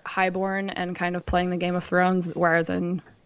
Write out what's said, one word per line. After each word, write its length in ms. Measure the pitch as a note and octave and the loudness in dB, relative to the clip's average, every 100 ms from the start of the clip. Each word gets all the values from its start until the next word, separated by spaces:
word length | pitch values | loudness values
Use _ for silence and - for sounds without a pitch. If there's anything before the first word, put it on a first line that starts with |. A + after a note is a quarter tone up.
| - | -6
highborn 640 | - F#3 F#3 G3 F#3+ G3 | 0 0 0 -2 -2 -4
and 260 | - F3+ F3+ | -4 -4 -2
kind 200 | F3 F3 | -2 -2
of 100 | - | 0
playing 240 | F3+ F3+ | 0 2
the 80 | F3+ | 0
Game 180 | F3 F3+ | 0 -2
of 80 | |
Thrones, 440 | E3+ F3+ F3+ F#3 E3+ | 0 2 4 2 0
whereas 360 | - F3 E3 E3 | 2 2 4 2
in, 320 | F3+ F3 F3+ - - | -2 -2 -4 -6 -20